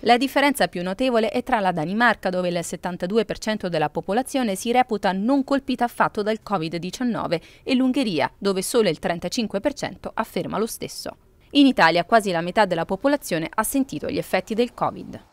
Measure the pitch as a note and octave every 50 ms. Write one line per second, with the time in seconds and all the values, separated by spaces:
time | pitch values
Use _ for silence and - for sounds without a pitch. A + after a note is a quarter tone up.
0 | - - A#3+ B3 B3+ C4 - D4 C#4 D4 C#4+ - F#3+ F3 - F#3+ F3 F#3 G3 -
1 | C4 C4 B3 A3+ A3 A3 - B3 B3 - B3+ A3+ G3 F#3 F3+ F3 D3+ D#3+ F#3+ G#3+
2 | A#3+ A#3+ G#3 - - G3+ F#3 F3+ F3+ F3 F3 F3 E3+ - - F3 - F#3 F3 F#3
3 | - F3+ G#3 A3+ G#3+ - - - - - G#3+ G#3 - F#3+ E3 D#3+ D3+ D3+ _ -
4 | D#3+ - F#3+ A3+ C4 - - C4+ B3+ A3+ F#3+ F#3 - A3+ A#3 B3+ B3+ - A3 G3+
5 | - G3 F3+ F#3+ G3 A3+ C#4 C#4+ C4 - C4+ C#4 - - B3 A3+ A#3+ A#3+ - -
6 | G#3+ D#3 - - G#3 G#3 A3 G#3+ _ - G#3 F#3+ D#3+ E3 D#3 E3+ D#3+ F3+ F3+ -
7 | B3+ B3 A3 D3+ D#3 D#3 E3+ D#3+ - - - - - - C4+ B3 C4 B3+ B3+ C#4+
8 | C4+ A3 F3+ D3 B2+ C3 - _ - G3 G3 F#3 F#3 - - B3+ A3+ F#3+ D#3 -
9 | - F#3+ E3+ F3 - F3+ - - A3+ G3+ - G3 G3+ D4 - - - - F#3+ -
10 | - G3+ - - A3 - - G3 E3+ E3 D#3+ F3 G#3+ A3+ - - - - - -
11 | - - - _ _ _ _ _ _ _ - - C#4+ C#4 B3 - F3 E3 E3 E3+
12 | E3+ - A#3 A3+ G3 G3+ F3+ E3 E3+ F3 F3+ - G#3+ F#3+ F3 E3 E3 - G3 F#3
13 | - C#4 C#4+ C#4+ - - F#3+ D#3+ D3 - - - A3 - - C#4 C4 - - D3+
14 | - - - D#3+ E3 - - F#3 F#3 - A3+ G#3 A#3+ A#3 - - - C#3+ - F#3
15 | F#3 - - A2+ - _